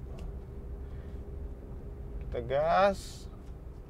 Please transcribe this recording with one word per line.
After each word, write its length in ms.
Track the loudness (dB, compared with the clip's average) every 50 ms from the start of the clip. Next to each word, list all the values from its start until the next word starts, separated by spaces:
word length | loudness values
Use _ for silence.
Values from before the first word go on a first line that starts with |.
| -4 -6 -6 -6 -6 -6 -6 -6 -8 -8 -8 -6 -6 -6 -6 -6 -6 -6 -6 -6 -6 -6 -6 -6 -6 -6 -6 -4 -4 -4 -6 -8 -8 -8 -8 -8 -6 -6 -6 -6 -6 -6 -6 -4 -4
kita 160 | -2 -2 -2 0
gas, 800 | 2 4 6 6 8 10 10 10 8 8 4 -2 -6 -8 -8 -8 -10 -10 -10 -10 -10 -10 -10 -10 -10 -10 -10 -10